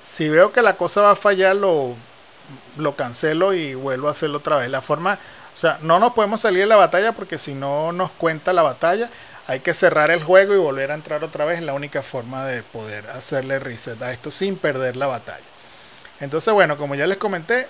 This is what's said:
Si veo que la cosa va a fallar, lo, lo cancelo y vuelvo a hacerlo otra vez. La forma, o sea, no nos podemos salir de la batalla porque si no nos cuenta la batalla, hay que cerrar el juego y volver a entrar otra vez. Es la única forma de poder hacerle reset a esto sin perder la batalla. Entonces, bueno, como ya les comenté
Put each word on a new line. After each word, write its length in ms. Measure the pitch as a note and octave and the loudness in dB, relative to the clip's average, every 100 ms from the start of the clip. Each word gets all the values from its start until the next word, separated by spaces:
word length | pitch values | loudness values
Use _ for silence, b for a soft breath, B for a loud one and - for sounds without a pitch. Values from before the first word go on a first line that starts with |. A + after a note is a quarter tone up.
Si 280 | - - D#3 | -12 -4 2
veo 220 | D#3 G3+ | 6 6
que 100 | A3+ | 6
la 140 | A3 F3+ | 2 2
cosa 260 | F3 - | -2 4
va 100 | G#3 | 4
a 40 | G3+ | 6
fallar, 400 | G#3 F#3+ F#3+ G3 | 2 4 2 4
lo, 400 | G3 D#3+ C3 A#2+ A#2 - - - - C#3 - D3 | 2 2 0 -6 -16 -20 -20 -20 -20 -20 -18 -4
lo 180 | D3+ C#3 | -4 -4
cancelo 580 | B2+ A#2+ D#3+ D#3 F#3+ | -6 -2 -2 2 0
y 200 | F#3+ D3+ C3 | 0 -4 -6
vuelvo 320 | C3+ B2+ D3 | -4 -2 -2
a 40 | |
hacerlo 280 | D3 D#3 C#3+ | -2 -4 -4
otra 180 | D3+ D3 | 0 0
vez. 120 | B2 | 0
La 120 | C3+ | -6
forma, 360 | - D3+ F3+ G3+ B B B - | -4 -2 -2 -4 B B B -2
o 20 | |
sea, 220 | E3 D3 | -2 -2
no 160 | D#3 E3+ | 2 4
nos 160 | A#3 | 4
podemos 280 | A#3 G#3 A3 | 2 0 2
salir 180 | A3 F3+ | 0 2
de 80 | G3+ | 6
la 80 | A3 | 6
batalla 380 | F3 F3 A3 | 6 4 0
porque 240 | A3 G3 D#3+ | -2 -8 -8
si 180 | - C3+ | -8 -6
no 360 | C#3 C#3+ D#3+ | -4 -2 -2
nos 200 | F3 F#3 | -2 -6
cuenta 420 | - E3 D#3 - | -2 -4 -2 0
la 80 | F3+ | 2
batalla, 480 | D3+ B2 E3 G3+ A#3 B B B - | 2 2 0 0 -4 B B B -8
hay 140 | C3+ | -4
que 120 | - | -2
cerrar 380 | E3 F3+ D#3 D3+ | 2 4 4 2
el 120 | E3+ | 2
juego 300 | D3+ F#3 G3 | 6 6 6
y 40 | G3+ | 2
volver 340 | D#3+ C#3 C#3 | 2 -2 -4
a 40 | D3+ | -6
entrar 280 | D#3 D3+ | -6 -8
otra 220 | D#3+ - D3+ | -6 -4 -2
vez. 140 | E3+ | -2
Es 40 | |
la 100 | E3 | -4
única 300 | C#3 C#3+ C#3+ | -6 -6 -8
forma 420 | C3+ C3+ A#2 C3 C3+ | -8 -10 -10 -10 -8
de 160 | B2 | -8
poder 480 | G#2+ A#2 G#2+ G#2 G#2+ | -10 -14 -12 -12 -14
hacerle 480 | B2 - C#3 C3 C3+ | -12 -6 -6 -4 -6
reset 420 | C3+ A#2 - A2+ | -6 -10 -12 -8
a 100 | B2 | -8
esto 180 | B2 D#3 | -8 -10
sin 260 | - G3 F#3+ | -4 -4 -2
perder 380 | D#3+ C3 B2+ B2 | -2 -2 -4 -2
la 100 | C#3 | -4
batalla. 380 | B2 - D#2 - - B B B B B - | -4 -10 -18 -20 -20 B B B B B -14
Entonces, 340 | C#3+ D#3 A3+ | -8 -4 0
bueno, 240 | G#3 E3 D3 | 2 0 -2
como 180 | D3 C#3 | -6 -4
ya 120 | D#3 | -2
les 100 | F#3+ | -2
comenté 500 | G#3+ F#3 D#3+ A#3+ C#4 | -4 -6 -4 -4 -4